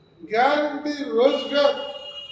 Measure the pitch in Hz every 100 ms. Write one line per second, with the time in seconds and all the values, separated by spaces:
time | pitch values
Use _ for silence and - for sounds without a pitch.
0 | _ _ 165 214 269 302 294 285 294 285
1 | 247 220 269 - - 285 285 - - -
2 | - - -